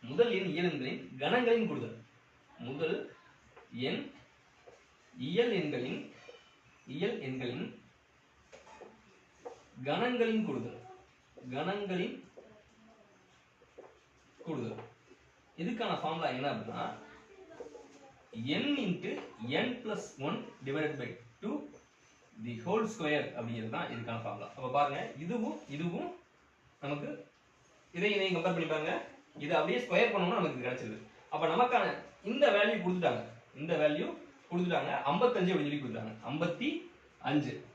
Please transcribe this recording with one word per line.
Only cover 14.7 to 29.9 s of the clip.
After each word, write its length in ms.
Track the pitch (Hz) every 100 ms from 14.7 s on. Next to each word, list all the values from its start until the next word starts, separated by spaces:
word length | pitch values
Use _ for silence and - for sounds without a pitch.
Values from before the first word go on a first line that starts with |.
| 110 - - - - - _ - -
இதுக்கான 420 | 175 233 214 -
ஃபார்முலா 320 | 160 165 151 127
என்ன 100 | 143
அப்படின்னா, 340 | 113 107 - - - - - - 392 320 330 480 - - - - - - 113 123 175
n 20 | 285 277 202
into 260 | 151 214 - - - 117 160 247
n 20 | 226
plus 220 | 214 190 - - 143
one 100 | 220 - -
divided 300 | 131 151 147 135
by 80 | 117 - - -
two 120 | 208 294 - - - _ - - - 107
the 80 | 117 110
whole 220 | 151 214 220
square 320 | - 151 147 127 120
அப்படிங்கிறது 360 | 117 117 110
தான் 160 | 147 -
இதுக்கான 280 | 117 113 113
ஃபார்முலா. 260 | 117 101 -
அப்ப 140 | - 127
பாருங்க, 260 | 143 143 139 - 135
இதுவும் 360 | 170 226 247 311 -
இதுவும் 320 | 143 170 202 359 - - _ _ _ - _
நமக்கு 260 | 143 147 285 - - _ _ _ _ - _ 170
இதை 120 | 208
இதையும் 220 | 202 190
கம்பேர் 200 | 170 185
பண்ணி 140 | 170 151
பாருங்க. 220 | 156 160 339 - - - 147
இதை 100 | 143 -
அப்படியே 220 | 165 240
ஸ்கொயர் 280 | -